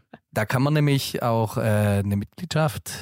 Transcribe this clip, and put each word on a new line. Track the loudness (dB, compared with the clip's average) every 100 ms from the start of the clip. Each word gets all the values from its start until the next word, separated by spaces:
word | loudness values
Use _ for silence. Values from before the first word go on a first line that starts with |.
| _ -20 _
Da | -6
kann | -2 0
man | 2
nämlich | 2 4 2 0 -4
auch, | 0 0 0 -2
äh, | 0 2 2 2
eine | 0 -2
Mitgliedschaft | -4 -10 -4 0 0 -2 -10 -14